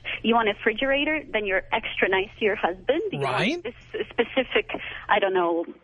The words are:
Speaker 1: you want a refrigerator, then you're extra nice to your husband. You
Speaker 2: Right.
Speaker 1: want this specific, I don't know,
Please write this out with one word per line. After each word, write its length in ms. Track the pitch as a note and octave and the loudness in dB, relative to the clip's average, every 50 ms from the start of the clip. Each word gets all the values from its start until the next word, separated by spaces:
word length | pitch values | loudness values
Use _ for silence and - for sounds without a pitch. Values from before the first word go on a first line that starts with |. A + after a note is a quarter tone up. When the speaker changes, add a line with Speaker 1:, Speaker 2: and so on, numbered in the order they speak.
| - - - - - | -10 -8 -8 -4 0
Speaker 1:
you 120 | A3 A#3 | 2 2
want 140 | A#3 A3+ G#3 | 4 4 2
a 60 | G3+ | 0
refrigerator, 680 | - - A3+ A3 G#3+ C4+ C4+ C#4 C#4+ D4 D4+ D#4 D4+ - - | 0 0 -2 0 0 0 0 2 2 2 0 0 -2 -4 -4
then 140 | - A3 G#3 | -4 -4 -2
you're 180 | G3 F#3 F3+ - - - | 0 0 -2 -2 -2 -4
extra 360 | A3+ - - - - A#3 F#3 | -4 -4 -4 -2 0 0 2
nice 220 | F#3+ F#3+ F#3+ G#3 - - | 2 2 0 -2 -4 0
to 60 | A3+ | 0
your 120 | G3+ F#3+ | 0 2
husband. 460 | - - E3 F3+ F#3+ - - C4+ E4+ A4 G4+ - | 2 0 -2 -2 -2 0 0 0 0 0 -2 -2
You 80 | C#3+ | -2
Speaker 2:
Right. 300 | C#3 C3+ B2+ B2+ D#3+ A3+ | -2 0 0 2 2 0
Speaker 1:
want 140 | E4 F4 F4 | 0 -2 -4
this 100 | A#4+ - - - - - - - - | -10 -12 -14 -16 -10 -8 -8 -8 -4
specific, 600 | - - A#3 - - C4+ B3 - - A3+ G#3 - - - - - - - - - | 0 0 0 0 2 -2 0 2 2 0 0 0 -4 -8 -8 -8 -12 -8 0 2
I 80 | - G#3+ | 2 4
don't 160 | G3 F#3+ F#3 | 4 4 2
know, 320 | F#3 F3 E3+ E3+ E3 E3+ - - - | 2 2 2 2 0 -2 -4 -8 -4